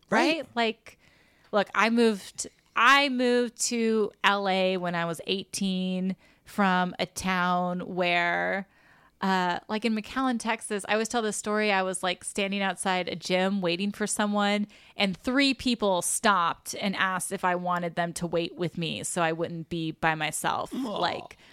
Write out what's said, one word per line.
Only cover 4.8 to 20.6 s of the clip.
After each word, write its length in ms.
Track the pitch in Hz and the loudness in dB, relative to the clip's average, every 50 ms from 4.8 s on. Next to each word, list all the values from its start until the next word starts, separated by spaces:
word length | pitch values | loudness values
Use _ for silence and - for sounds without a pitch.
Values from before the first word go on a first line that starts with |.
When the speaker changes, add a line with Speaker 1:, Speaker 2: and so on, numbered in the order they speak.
| 175 175 175 | -2 -2 -2
Speaker 2:
I 120 | 170 170 | -2 -2
was 160 | 170 170 - - | -4 -4 -6 -4
eighteen 880 | - 185 196 - - - - 196 196 185 185 185 185 185 185 185 190 185 - _ - _ _ _ | -4 -4 -4 -6 -6 -6 -4 -2 -2 0 -2 -2 -2 -2 -2 -2 -4 -4 -6 _ -20 _ _ _
from 500 | - - - 202 190 185 180 180 180 - - | -8 -2 2 2 4 4 2 2 0 -2 -4
a 60 | 180 | -6
town 760 | 180 - - - 185 185 180 180 180 180 180 180 180 180 180 | -6 -6 -6 -4 -2 0 0 2 2 2 2 0 0 -2 -4
where, 840 | 180 - 185 175 180 175 175 175 175 175 175 175 175 180 185 190 196 - _ _ _ - - _ _ _ _ - | -6 -6 -2 0 0 2 2 2 2 2 0 0 0 -2 -2 -4 -6 -8 _ _ _ -20 -20 _ _ _ _ -4
uh, 380 | - 196 190 185 180 180 175 - - - | 0 0 2 2 2 0 -2 -2 -4 -6
like, 160 | 220 220 214 | -4 -2 -2
in 100 | 233 220 | -2 -2
McAllen, 440 | 214 208 - - 254 269 262 247 226 | -2 -4 -6 -4 -2 0 0 0 -2
Texas, 420 | - 220 226 226 - - 214 202 - - | -2 -2 -4 -4 -4 -6 -6 -4 -2 0
I 40 | 208 | 0
always 140 | 214 226 220 | 0 0 0
tell 120 | - 240 | -2 -2
this 160 | 220 214 202 | -2 -2 -2
story. 340 | - - 214 208 214 214 214 | -4 -4 -2 0 0 2 2
I 120 | 202 190 190 | 2 2 2
was, 200 | 185 185 - - | 0 -2 -2 -2
like, 220 | 185 185 - - | -2 -2 -4 -6
standing 380 | - - - 202 196 196 202 196 | -8 -4 -4 -2 -2 -2 -2 -2
outside 460 | 196 180 - - 196 185 185 180 175 | -2 -2 -2 0 0 0 0 0 -2
a 80 | - | -6
gym 440 | 170 - - 180 180 185 190 196 202 | -8 -4 0 2 2 2 2 2 0
waiting 320 | 180 170 170 170 202 208 202 | 0 0 0 0 -2 -4 -4
for 140 | - 214 | -4 -4
someone, 600 | 196 - - 214 208 208 208 202 202 202 208 208 - - - - - - | -2 -2 0 0 0 2 2 2 2 2 0 -2 -4 -8 -14 -20 -12 -4
and 180 | - 202 196 180 - | -2 -2 -2 -2 -2
three 340 | - 262 247 269 277 269 262 | -2 0 2 4 4 4 2
people 480 | - - 254 240 - 214 202 185 175 | 0 0 -2 0 2 2 2 2 2
stopped 720 | 175 - - - - 220 202 185 170 165 - - - - - 302 | 0 -2 -2 2 2 4 4 4 2 0 -2 -4 -8 -12 -8 -4
and 160 | 214 202 190 | -4 -2 0
asked 360 | - 185 190 190 180 - - 202 | 0 0 0 0 -2 -4 -6 -6
if 120 | 190 - | -2 0
I 100 | 185 180 | 0 0
wanted 420 | 180 180 175 175 175 175 170 165 | 0 0 -2 -2 -2 -2 -4 -2
them 180 | - 170 170 165 | -2 -2 -2 -4
to 120 | - 175 | -4 -6
wait 280 | 170 160 170 170 - - | -2 -2 -2 -2 -2 -4
with 220 | 285 180 165 - - | -4 -6 -4 -4 -4
me 260 | 165 156 147 104 - | -6 -4 -6 -6 -6
so 160 | - - 185 | -6 -2 0
I 120 | 170 160 165 | 0 0 0
wouldn't 360 | 165 170 - 170 165 160 - | -2 -4 -6 -6 -8 -8 -6
be 220 | 180 170 160 160 | -6 -4 -4 -4
by 240 | 156 - - 160 160 | -4 -2 0 0 0
myself. 580 | 156 151 156 156 - - 160 - - | 0 -2 -4 -4 -2 -2 -2 -2 -2